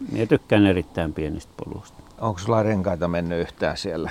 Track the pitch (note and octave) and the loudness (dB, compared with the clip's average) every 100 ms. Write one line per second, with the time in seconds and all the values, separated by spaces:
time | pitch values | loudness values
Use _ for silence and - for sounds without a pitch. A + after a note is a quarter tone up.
0 | C4 A2 A2+ D#3 - G#2+ G2+ F2+ E2+ - | -8 -4 2 2 4 4 6 4 0 -4
1 | D#2+ D2+ D#2 D#2+ - - - - - - | -4 -4 -6 -6 -10 -14 -12 -12 -14 -20
2 | - - A2+ F2+ G2+ A2 G#2+ G#2 F#2 F2 | -20 -6 -4 -4 0 2 4 2 0 0
3 | E2+ E2+ E2+ E2+ F2 - E2 D#2 G2 D#2+ | 0 -2 -2 -2 -4 -2 -4 -2 -6 -6
4 | D#2+ | -4